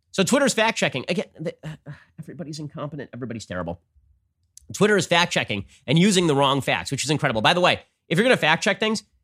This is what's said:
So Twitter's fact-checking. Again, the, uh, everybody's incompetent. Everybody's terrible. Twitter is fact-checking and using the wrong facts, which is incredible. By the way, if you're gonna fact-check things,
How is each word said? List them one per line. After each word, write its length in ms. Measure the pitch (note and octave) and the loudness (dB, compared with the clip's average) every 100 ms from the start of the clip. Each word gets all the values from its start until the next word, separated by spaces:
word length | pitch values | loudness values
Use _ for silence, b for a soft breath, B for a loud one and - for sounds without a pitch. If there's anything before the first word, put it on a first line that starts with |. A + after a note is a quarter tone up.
| _ | _
So 120 | - | -2
Twitter's 300 | F#3+ C4 C4+ | 2 4 4
fact-checking. 520 | A3+ A3 A3 F3 C3 - | 2 0 0 -2 -2 -4
Again, 180 | - - - | -6 -6 -10
the, 160 | D#3+ - | -10 -10
uh, 300 | D#3 D#3 - B B - | -14 -16 -18 B B -20
everybody's 400 | - C3 D3+ D#3 | -16 -14 -12 -12
incompetent. 500 | D3 - C#3+ D3 A2 | -12 -10 -10 -10 -12
Everybody's 320 | A#2+ B2 A#2 - | -10 -10 -8 -8
terrible. 340 | F2+ E2+ E2+ _ _ _ _ _ _ _ - - | -6 -6 -8 _ _ _ _ _ _ _ -20 -10
Twitter 240 | - G#3 G3+ | 0 2 2
is 100 | - | 2
fact-checking 580 | E3+ F3 D3+ A#2+ G#2 - b - | 2 2 0 -2 -6 -8 b 0
and 100 | D#3+ | 4
using 300 | G3+ F#3 E3+ | 4 4 2
the 80 | C#3 | 4
wrong 260 | C#3 C3+ | 2 2
facts, 300 | C#3+ G#2+ - | 0 -4 -4
which 120 | C3+ | -4
is 60 | C3 | -2
incredible. 320 | C#3+ C#3+ A2+ | 0 0 2
By 120 | C#3+ | 2
the 80 | F3+ | 4
way, 180 | F3 A2 - _ - | 2 0 -6 _ -4
if 100 | D#3+ | 2
you're 80 | B3 | 2
gonna 120 | A3 | 4
fact-check 420 | D#3 E3 G#3+ F#3 | 2 2 0 0
things, 240 | A3 A3 - _ | -2 -4 -8 _